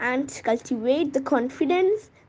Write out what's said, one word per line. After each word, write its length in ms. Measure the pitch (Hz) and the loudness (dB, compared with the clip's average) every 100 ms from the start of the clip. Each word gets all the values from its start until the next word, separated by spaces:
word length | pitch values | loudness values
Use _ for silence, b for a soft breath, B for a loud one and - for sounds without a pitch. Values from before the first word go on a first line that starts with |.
and 280 | 240 254 277 - | -2 -2 -4 -4
cultivate 720 | - 240 - 233 233 294 285 | -2 -2 -2 -2 2 2 2
the 80 | 269 | -2
confidence 880 | 269 262 247 - 285 359 381 427 - b | 0 0 0 -2 0 2 2 0 -6 b